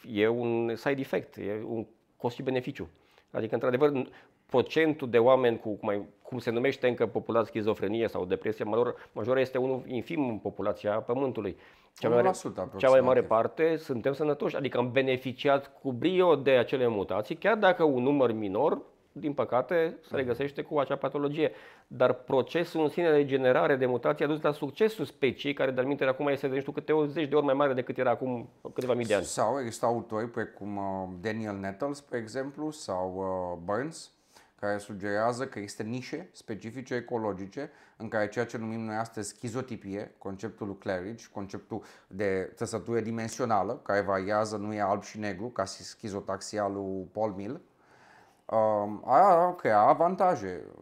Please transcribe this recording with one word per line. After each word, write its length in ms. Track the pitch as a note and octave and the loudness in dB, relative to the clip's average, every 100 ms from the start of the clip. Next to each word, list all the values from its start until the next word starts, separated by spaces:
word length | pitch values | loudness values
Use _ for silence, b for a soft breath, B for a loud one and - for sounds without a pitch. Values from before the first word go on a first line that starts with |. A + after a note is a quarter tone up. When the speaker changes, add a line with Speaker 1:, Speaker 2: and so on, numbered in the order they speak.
| - | -4
Speaker 1:
e 160 | G#2 A2 | 2 4
un 440 | A#2+ A#2+ A#2 A#2 A2 | 4 0 0 0 -2
side 240 | C#3+ C3+ | -2 -2
effect, 360 | C#3 - - - | -2 -4 -4 -8
e 260 | F#2+ G#2+ A#2+ | -6 -6 -6
un 200 | A2+ G#2+ _ _ _ | -6 -8 _ _ _
cost 180 | A#2+ | -6
și 80 | - | -4
beneficiu. 460 | C3+ B2+ B2+ - E2 b b b b | -2 -2 -4 -8 -12 b b b b
Adică, 240 | C3 A2 | -6 -4
într-adevăr, 340 | A#2 B2+ B2 D3 | -2 0 4 2
în 200 | C3+ - B B _ _ | 2 -4 B B _ _
procentul 640 | B2+ A2+ D3+ D#3+ C#3 B2+ | 0 2 2 2 2 2
de 80 | A#2 | 6
oameni 400 | A#2+ C3 B2 A2+ | 8 6 6 2
cu, 100 | A2+ | -4
cu 180 | G2+ G#2+ | -4 -2
mai, 160 | G2+ - _ | -4 -6 _
cum 160 | - B2 | -12 -6
se 120 | A#2+ | -2
numește 380 | A#2 C3+ - B2+ | 0 0 2 0
încă 180 | A2+ A2 | 2 0
popular, 380 | A2 - A2+ | 0 0 0
schizofrenie 640 | G#2 A2+ G#2 G2+ G2 A2+ G#2+ | 0 0 0 0 -2 0 -2
sau 160 | F#2+ | -2
depresie 400 | F#2 F#2+ - G#2+ | -2 -2 -2 -4
major-, 300 | G#2+ A2 B2 B B | 0 0 0 B B
majoră 280 | - A2 C3 | -6 0 2
este 180 | B2+ B2+ | 2 0
unul 240 | C3 C3 - | -2 -2 -4
infim 420 | A#2+ G#2 E3 B2+ | -6 -4 -2 -2
în 100 | G#2 | -4
populația 540 | G2+ - G2+ G2+ G#2 | -6 -4 -4 -2 -2
Pământului. 640 | G#2+ G#2+ B2+ C3+ A#2 G2+ F2 b b b - | -2 -2 -2 -2 -2 -6 -8 b b b -4
Cea 120 | A2+ | 2
mai 80 | A#2+ | 4
mare, 40 | |
Speaker 2:
Unu 80 | F#3 | 4
la 40 | |
sută 380 | F#3 A#2+ F#2+ F#2 G2 | 2 -4 -8 -8 2
Speaker 1:
cea 140 | C3 | 6
mai 100 | C3 | 8
mare 180 | B2+ B2 | 6 4
Speaker 2:
aproximativ. 80 | A2 | 4
Speaker 1:
parte 480 | A2+ A2+ - D#3+ D#3 | 2 2 0 0 0
suntem 360 | - A#2+ C3+ | -4 -2 -2
sănătoși, 440 | C#3 D3+ C#3+ G3 - | 0 0 0 -2 -2
adică 220 | C3 B2 | -2 0
am 140 | B2 | 0
beneficiat 840 | B2+ C3 B2+ C3 A#2 C#3+ C#3 - - | 2 2 0 -4 -2 2 2 0 -10
cu 120 | C#3 | -8
brio 420 | A#2+ D#3 F#3 F3+ C#3 | -2 2 4 6 4
de 140 | C3 | 6
acele 360 | B2+ A2+ C#3 A#2+ | 4 4 2 2
mutații, 500 | G#2+ F2+ F#2 G#2+ D#3+ | 0 -2 -2 -4 -2
chiar 200 | F#3+ A3 | 0 4
dacă 260 | F#3+ F3+ | 4 6
un 180 | D#3 B2+ | 4 4
număr 300 | B2+ C#3+ B2 | 2 4 2
minor, 500 | A2 G2+ G2+ D#3 G3+ - _ _ D3 | 2 -2 0 0 -2 -6 _ _ -8
din 160 | D3+ | -6
păcate, 420 | C#3 A2+ A#2+ C3 E3+ E3 B3+ | -4 0 0 2 0 0 -4
se 60 | - | -6
Speaker 2:
Mhm. 80 | C#3+ | -4
Speaker 1:
regăsește 460 | B2 A#2 C#3 C3+ | -2 -2 -4 -6
cu 160 | - D3+ | -2 -2
acea 180 | C3+ C#3 | 0 -2
patologie. 560 | C3+ D3 C#3+ D3+ C#3+ B B B _ | -4 -2 -2 0 -2 B B B _
Dar 260 | B2+ B2+ | 2 2
procesul 680 | B2 - C3+ B2 E3 E3 D#3+ | 2 0 0 2 -2 -2 0
în 60 | D3+ | 0
sine 220 | - E3+ | 2 4
de 140 | D3 | 4
generare 520 | C#3 C3+ B2+ C#3 E3 C3 | 4 4 4 4 4 2
de 100 | B2+ | 2
mutații 380 | A#2+ D3+ D3 | 2 0 0
a 40 | D3 | 0
dus 120 | D3+ | 0
la 120 | D3+ | 0
succesul 520 | D3 C#3+ - G#3+ G#3+ | -2 -4 0 0 0
speciei, 480 | C#3 - C3 - C#3+ | -8 -2 -2 0 -4
care 180 | C#3 C3+ | 0 0
de-al 160 | B2+ C3 | 0 0
minteri 240 | C#3+ C3+ | 0 0
acum 160 | C3 C#3+ | 0 0
este 200 | C3+ C#3 | 0 -2
de 80 | |
nu 60 | C3+ | -2
știu 120 | C3 | -4
câte 200 | C#3+ - | -6 0
o 140 | D#3 D3 | 2 2
zeci 220 | D3 C#3+ | -2 0
de 60 | |
ori 100 | D3 | 2
mai 100 | C#3+ | 4
mare 180 | C3+ C#3+ | 4 2
decât 260 | B2+ A#2+ C3 | 0 -2 0
era 120 | B2 | 0
acum 400 | A2+ B2+ A#2+ A2+ _ - | 0 -2 -6 -10 _ -12
câteva 200 | - B2+ | -4 -2
mii 120 | A#2+ A2+ | 0 2
de 80 | |
ani. 100 | G2+ | 0
Speaker 2:
Sau 340 | E2+ - A2 C#3 | 0 0 0 0
există 260 | A#2 - A#2 | -4 -2 0
autori 440 | A#2 - G#2+ A#2+ | 0 -4 -6 -4
precum, 460 | A#2+ G#2 - G2+ G2+ | -6 -8 -8 -10 -6
uh, 320 | G2 F#2+ F#2 F2+ | -6 -6 -6 -6
Daniel 360 | G#2+ A2 A2 G2 | -6 -4 -6 -6
Nettles, 400 | G2 F#2+ C#3+ C#3+ | -8 -6 -6 -8
spre 220 | - A#2+ | -8 -8
exemplu, 520 | G#2+ B2+ C#3 C#3 D3+ | -6 -8 -8 -8 -8
sau, 440 | D3+ - F#2 F#2 F#2 | -8 -6 -4 -4 -4
uh, 420 | F#2+ F#2 F2+ E2+ | -4 -4 -4 -6
Burns, 460 | F2 G#2+ D#3 E3 - b b b b _ | -4 -2 -4 -10 -18 b b b b _
care 180 | G2+ G#2 | -4 -4
sugerează 680 | G2+ G2+ G#2 G2+ A2+ A#2+ C3+ | -6 -8 -2 0 0 0 -6
că 120 | G#2+ | -8
există 240 | G2+ - | -10 -8
nișe 460 | A2 B2+ B2+ D3 F#3 | -8 -8 -8 -10 -10
specifice 640 | - - G2+ A2+ B2+ A#2 | -16 -12 -10 -10 -12 -6
ecologice 760 | B2 A#2+ A#2+ G#2+ F#2+ G2 C#3+ D3+ b b - | -6 -4 -4 -2 -4 -8 -10 -12 b b -14
în 120 | A2+ | -4
care 200 | A2 G#2 | -2 0
ceea 160 | A#2+ | -2
ce 140 | A#2 A#2+ | -4 -4
numim 220 | A2 A2+ | -6 -6
noi 160 | A2 G#2+ | -4 -6
astăzi 320 | A#2 A2 G2+ | -6 -8 -10
schizotipie, 840 | - A#2+ B2 B2+ A2 G2 G2 - - | -10 -8 -8 -8 -10 -8 -8 -10 -12
conceptul 480 | G2 F#2+ A2 - G#2 | -12 -8 -10 -8 -10
lui 120 | G2 | -6
Claridge, 460 | - F#2 F#2+ A#2 - | -4 -4 -6 -12 -14
conceptul 500 | G#2+ F#2+ G2+ - G#2+ B B _ | -12 -10 -12 -10 -12 B B _
de 460 | F#2+ G2+ F#2+ F2+ | -4 -2 0 -4
țesătură 460 | - A2 A2 G2 A#2 | -8 -6 -6 -2 -2
dimensională, 800 | G#2+ A2+ A2+ - A#2+ G#2 F#2+ C#3 | -2 -4 -6 -4 0 0 0 -4
care 180 | - G2+ | 0 0
variază, 560 | G2 G2 F#2+ G#2+ A2 G#2+ | 2 0 2 0 0 -4
nu 160 | G#2 | -4
e 60 | G#2+ | -2
alb 220 | G2 G#2 | 0 0
și 160 | - A2 | -4 -8
negru, 280 | G#2 F2+ A#2+ | -6 -6 -6
ca 180 | - | -4
și 180 | F#2+ - | -4 -6
schizotaxia 840 | F#2+ - A2 G2 - G2 - G#2+ G2+ | -16 -12 -8 -6 -6 -6 -6 -2 -2
lui 400 | G2+ G2 F#2+ F2 | -2 -4 -6 -8
Paul 200 | G#2 A2 F#2+ | -4 -4 -4
Mill, 240 | G2+ D#3 - b b b b b b b | -10 -12 -16 b b b b b b b
um, 580 | - A2 A2 G#2 G#2 G#2 - | -2 2 4 2 -2 -4 4
ar 480 | C#3 G3+ E3+ F3+ | 8 8 8 6
crea 260 | F3 B2+ G#2 | 2 4 8
avantaje, 800 | A#2+ D3+ E3+ F#3+ F#3 C#3 F#2+ F2 G1+ G1+ | 8 6 4 4 2 2 -2 -8 -12 -18